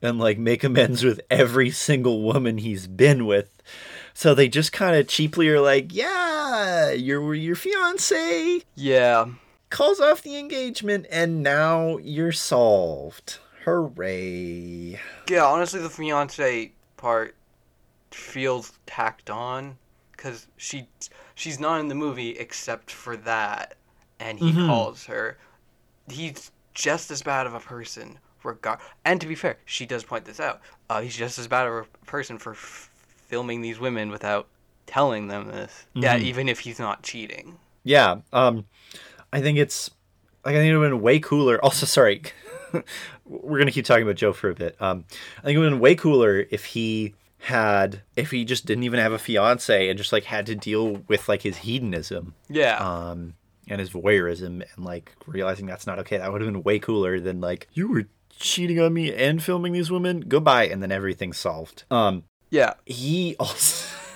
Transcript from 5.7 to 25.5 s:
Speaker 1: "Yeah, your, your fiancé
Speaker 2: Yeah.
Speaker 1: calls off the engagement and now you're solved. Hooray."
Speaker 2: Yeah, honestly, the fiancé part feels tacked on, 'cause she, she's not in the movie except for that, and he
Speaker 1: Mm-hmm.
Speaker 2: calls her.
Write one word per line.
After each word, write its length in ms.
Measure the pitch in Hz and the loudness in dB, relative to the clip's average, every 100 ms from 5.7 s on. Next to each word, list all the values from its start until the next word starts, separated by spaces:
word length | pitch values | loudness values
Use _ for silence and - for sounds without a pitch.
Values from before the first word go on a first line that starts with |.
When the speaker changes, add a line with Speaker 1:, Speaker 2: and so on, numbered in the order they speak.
| 139 156 | 4 2
Speaker 1:
"Yeah, 960 | 196 311 370 339 311 285 226 196 170 147 | -4 -2 -2 -2 -2 -2 -2 0 2 2
your, 440 | 127 127 143 147 | 0 -2 -2 -2
your 200 | 151 160 175 | -4 -2 -4
fiancé 1040 | 381 403 349 370 - 320 330 339 330 349 - | -2 0 0 0 0 0 0 0 0 -2 -4
Speaker 2:
Yeah. 520 | - 139 131 123 117 117 123 _ _ - | -6 2 6 6 4 2 -6 _ _ -10
Speaker 1:
calls 300 | - 294 392 | 0 2 4
off 220 | 294 330 | 4 4
the 140 | 294 285 | 0 -12
engagement 680 | 285 269 254 233 208 202 - | -8 -6 -6 -6 -4 -4 -4
and 320 | 165 170 160 | -2 0 0
now 560 | 139 147 156 165 165 156 | 2 2 2 2 0 -4
you're 340 | 123 147 165 | -6 -2 -2
solved. 1040 | 156 - 127 113 101 85 71 71 - - - _ - 165 175 151 117 92 | -2 0 4 6 6 4 -4 -10 -16 -18 -18 _ -8 -2 -2 -2 -6 -6
Hooray." 920 | 92 92 90 87 87 87 87 87 98 - - - | -6 -6 -8 -8 -10 -12 -12 -12 -14 -16 -12 0
Speaker 2:
Yeah, 160 | 175 | 4
honestly, 360 | 143 160 175 190 | 4 4 0 -4
the 80 | 165 | -10
fiancé 840 | - 156 147 139 - 135 117 110 _ _ - | -8 -2 -2 -2 -2 -2 -2 -8 _ _ -6
part 380 | 120 113 110 - _ _ _ _ _ _ _ | 0 0 -2 -12 _ _ _ _ _ _ _
feels 640 | - - 135 131 123 113 _ - | -20 -14 -4 -2 -2 -6 _ -16
tacked 440 | - 113 - - | -4 -4 -4 -12
on, 460 | 107 120 131 139 131 _ _ _ - | -8 -8 -8 -10 -18 _ _ _ -14
'cause 300 | 135 117 _ _ | -14 -14 _ _
she, 320 | - 139 120 - - - - | -12 -12 -14 -18 -20 -20 -20
she's 260 | - 165 139 | -14 -12 -6
not 200 | 151 160 | -4 -2
in 80 | 147 | -4
the 60 | |
movie 360 | 139 196 123 117 113 | -4 -6 -6 -8 -10
except 520 | 117 - - 113 - | -12 -12 -10 -10 -12
for 260 | - 123 113 | -18 -12 -10
that, 560 | 113 113 104 101 - - _ _ _ - | -4 -4 -4 -6 -12 -18 _ _ _ -16
and 200 | 113 107 | -12 -2
he 140 | 165 | 0
Speaker 1:
Mm-hmm. 140 | 165 170 | 2 2
Speaker 2:
calls 380 | 117 113 120 - | 2 0 -8 -12
her. 300 | 117 113 - _ | -8 -8 -10 _